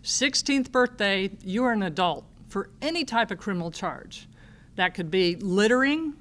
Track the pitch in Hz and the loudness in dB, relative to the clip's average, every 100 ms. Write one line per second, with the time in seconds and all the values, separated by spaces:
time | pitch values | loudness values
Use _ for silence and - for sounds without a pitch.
0 | - - 277 - - 277 247 254 247 - | -4 0 0 0 0 0 2 2 0 0
1 | 202 196 190 202 185 202 254 220 190 156 | 0 0 -2 -6 -6 0 0 0 -2 0
2 | 180 143 - - - 196 196 - 294 339 | 0 0 -10 -20 -10 -8 -8 -6 -4 -2
3 | 269 233 220 190 - 185 170 - 180 131 | -2 0 -2 -4 -4 -4 -4 -6 -8 -8
4 | - - - - - - - - 180 - | -14 -20 -20 -20 -20 -20 -14 0 0 0
5 | 165 185 180 175 202 185 214 247 269 302 | 0 2 2 0 0 2 4 4 4 2
6 | 320 285 | -2 -8